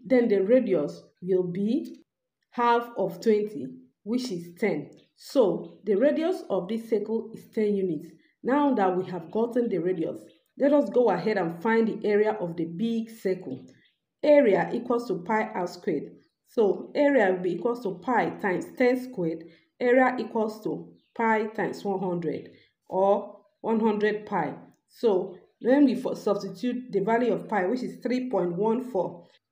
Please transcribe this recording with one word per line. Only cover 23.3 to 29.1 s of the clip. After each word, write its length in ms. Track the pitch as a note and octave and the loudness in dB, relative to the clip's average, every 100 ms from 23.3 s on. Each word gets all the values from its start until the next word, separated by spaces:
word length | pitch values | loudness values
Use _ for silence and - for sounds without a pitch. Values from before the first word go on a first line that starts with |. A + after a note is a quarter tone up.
| - _ _ | -14 _ _
one 200 | - A3+ | -4 0
hundred 440 | A3 G3+ G#3+ G#3 | 0 2 0 -2
pi. 300 | - G3 C#3+ - - _ _ | -4 -4 -4 -6 -18 _ _
So 480 | - A#3 F#3 - - _ - | -2 2 2 0 -10 _ -4
when 240 | A3 C#4 | 2 6
we 100 | C4+ | 6
fu-, 200 | - - | 2 -4
substitute 760 | - G#3+ G3 G3 - B3 A#3+ - | -4 -2 -2 -4 -6 -6 -6 -4
the 100 | G3 | -2
value 340 | F#3 A#3 A#3+ | 0 2 2
of 120 | F3+ - | -2 -2
pi, 200 | G#3 F#3 | -2 0
which 160 | B3+ | -2
is 160 | F#3 - | -6 -6
three 280 | A#3 B3+ B3+ | -4 -2 -2
point 260 | G3 F3+ E3+ | -2 -2 0
one 340 | G#3+ A#3 - | 0 0 -2
four, 360 | F#3 E3 | -4 -4